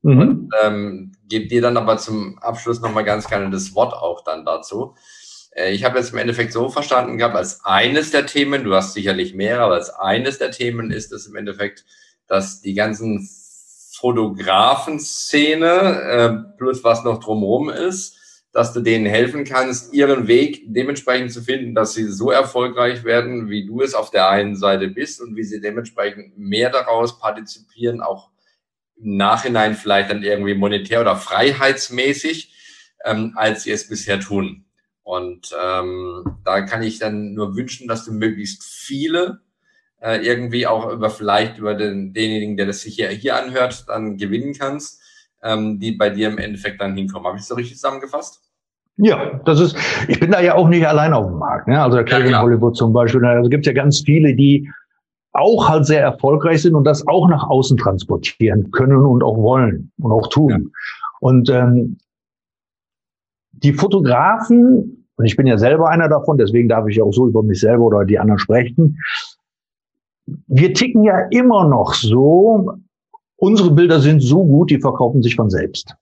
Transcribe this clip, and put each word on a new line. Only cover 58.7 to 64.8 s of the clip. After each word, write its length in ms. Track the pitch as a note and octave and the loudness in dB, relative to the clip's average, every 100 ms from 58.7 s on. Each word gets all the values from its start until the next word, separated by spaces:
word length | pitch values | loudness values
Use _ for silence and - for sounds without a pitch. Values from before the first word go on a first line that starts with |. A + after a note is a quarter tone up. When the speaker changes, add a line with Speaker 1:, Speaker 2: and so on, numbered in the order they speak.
Speaker 1:
können 280 | - C3 C3+ | 0 4 6
und 240 | C#3 B2 | 6 4
auch 160 | B2 A2 | 2 2
wollen 520 | A2 C3 A#2 D#2 - - | 2 4 2 0 -8 -6
und 140 | A2+ | 0
auch 160 | A2 - | 0 2
tun. 220 | C#3+ D3+ | 2 4
Speaker 2:
Ja. 80 | G2 - - - - - - | 2 -2 -12 -16 -14 -14 -2
Speaker 1:
Und, 280 | C3 B2+ B2 | 4 4 4
ähm, 480 | B2+ B2 A#2+ A#2+ - _ _ _ _ _ _ _ _ _ _ _ _ _ _ _ | 2 4 2 0 -8 _ _ _ _ _ _ _ _ _ _ _ _ _ _ _
die 200 | - C#3+ | 0 2
Fotografen, 1300 | D3 A3+ F#3+ C#3 B2 E3+ A3+ - A#3+ B3 B3+ | 2 2 2 4 4 4 2 6 6 8 6